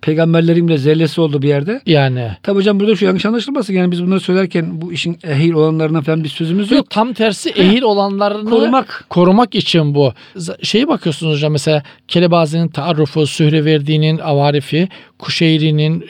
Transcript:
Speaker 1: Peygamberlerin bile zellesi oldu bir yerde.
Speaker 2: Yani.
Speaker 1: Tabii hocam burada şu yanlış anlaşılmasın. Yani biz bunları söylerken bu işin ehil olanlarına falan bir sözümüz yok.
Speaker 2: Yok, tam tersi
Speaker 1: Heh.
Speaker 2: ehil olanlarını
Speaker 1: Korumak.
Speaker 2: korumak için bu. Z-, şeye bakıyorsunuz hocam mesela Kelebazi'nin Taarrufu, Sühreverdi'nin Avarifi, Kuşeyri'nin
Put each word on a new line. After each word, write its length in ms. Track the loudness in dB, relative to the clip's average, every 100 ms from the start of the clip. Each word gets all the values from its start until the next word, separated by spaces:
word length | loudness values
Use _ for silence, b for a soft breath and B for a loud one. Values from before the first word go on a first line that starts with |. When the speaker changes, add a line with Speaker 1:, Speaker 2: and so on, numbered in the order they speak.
Speaker 1:
Peygamberlerin 640 | -2 0 2 2 2 2 2
bile 100 | 0
zellesi 440 | 2 2 0 0
oldu 200 | 0 0
bir 60 | 0
yerde. 340 | 0 -2 -6 0
Speaker 2:
Yani. 420 | 2 2 -2 -6 -8
Speaker 1:
Tabii 120 | -2 0
hocam 200 | 2 2
burada 160 | 0 2
şu 100 | 0
yanlış 200 | 0 -2
anlaşılmasın. 480 | -2 -4 -6 -2
Yani 180 | 0 0
biz 120 | -2
bunları 160 | -2 -2
söylerken 640 | 0 -2 0 -2 -4 -8
bu 120 | -8
işin 240 | -6 -6 -8
ehil 280 | -4 0 2
olanlarına 500 | 2 2 0 0 -2
falan 220 | -2 -2
bir 60 | -4
sözümüz 420 | -6 -4 -2 2
yok. 60 | 0
Speaker 2:
Yok, 120 | 0
tam 240 | -2 -2
tersi 420 | 0 -2 -2 -6 2
Speaker 1:
Heh. 80 | 4
Speaker 2:
ehil 160 | 4
olanlarını 680 | 2 0 -2 -2 -2 -2 0
Speaker 1:
Korumak. 560 | 2 2 0 -2 -12 -4
Speaker 2:
korumak 460 | 2 4 4 2 0
için 400 | 0 0 2 2
bu. 180 | 0 -2 B -14
Z-, 300 | -12 -10 -2
şeye 220 | 0 0
bakıyorsunuz 480 | -2 -2 -4 -4 -2
hocam 160 | 0
mesela 320 | 0 0 -2 B B -4
Kelebazi'nin 600 | 2 4 2 2 0 -4
Taarrufu, 600 | -4 -4 0 0 0 -2
Sühreverdi'nin 920 | 2 2 2 2 0 0 0 0 -2
Avarifi, 720 | -2 0 2 0 -2 -2 -2 B B _
Kuşeyri'nin 840 | -10 0 2 2 0 0 0 -2